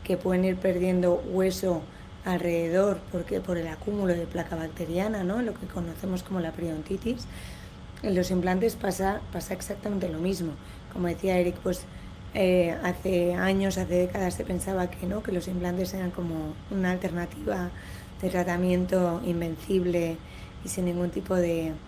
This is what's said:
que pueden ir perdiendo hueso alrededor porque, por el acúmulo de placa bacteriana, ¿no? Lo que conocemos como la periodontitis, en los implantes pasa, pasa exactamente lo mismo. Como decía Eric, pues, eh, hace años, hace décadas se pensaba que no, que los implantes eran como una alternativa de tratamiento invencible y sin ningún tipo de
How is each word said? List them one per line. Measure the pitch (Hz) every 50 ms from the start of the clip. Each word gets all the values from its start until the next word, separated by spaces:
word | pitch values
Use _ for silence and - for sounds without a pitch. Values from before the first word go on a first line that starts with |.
| -
que | - 185
pueden | 180 - 185 185 180 185
ir | 190 180
perdiendo | 185 - 190 180 180 180 185 185 180 180 180 175 - - -
hueso | 180 190 185 190 185 185 - 185 175 156 147 - - - - - - - -
alrededor | 185 180 175 175 175 170 165 170 165 170 185 196 208 196 190 - -
porque, | - 180 170 - 202 190
por | 185 - 180
el | 170 165 165
acúmulo | 156 156 - 208 208 208 196 185 175
de | 170 170
placa | 160 - 180 165 - 185
bacteriana, | 165 160 160 - - 170 151 165 175 196 214 220 208 185
¿no? | 180 202 233
Lo | 247 220 -
que | - -
conocemos | 180 - 185 175 170 160 - - 190 185 180 -
como | - 190 185
la | 170 160
periodontitis, | 160 - 170 170 160 156 151 - 196 196 - 226 254 240 - - - - - - - - - - - - - - - - -
en | 214 190
los | 180 180 180
implantes | 190 180 170 185 185 185 220 226 220
pasa, | - - 202 180 185 190 190 202 208 - -
pasa | - 180 165 - 190
exactamente | 185 - - 202 - - 214 208 190 180 175
lo | 156 156
mismo. | 165 185 196 170 170 160 143 - - - - - - -
Como | - - 175
decía | 175 165 170 - 190 185 180
Eric, | 180 180 175 - -
pues, | 185 180 180 - - - - - - - - - - -
eh, | - 190 185 180 180 175 170 - - -
hace | 180 180 - - 185 190 175 175 175 175
años, | 180 185 190 196 196 196 196 185
hace | 185 185 175 175
décadas | 180 180 180 190 208 190 180 180
se | - -
pensaba | - 185 175 - 190 190 190 180 180
que | - - -
no, | 180 196 208 208
que | -
los | 190 175 175
implantes | 185 185 180 175 180 180 180 185 180 190
eran | 190 185 180
como | 180 - 175 170 160 160 156 156 151 - - -
una | 208 196 185 180
alternativa | 185 180 185 185 165 175 175 175 - - - 214 208 185 180 180 - - - - - - - - - -
de | - 185
tratamiento | 190 180 175 180 175 175 180 180 180 180 180 180 190 185 180 175 170 170 -
invencible | 180 170 170 170 165 160 156 - - 196 185 175 180 175 175 170 165 165 165 - - - - - - - - -
y | -
sin | - - 180
ningún | 180 175 175 180 175
tipo | 170 - 180 - 190
de | 180 175 170 170 165 160 160 156 151 -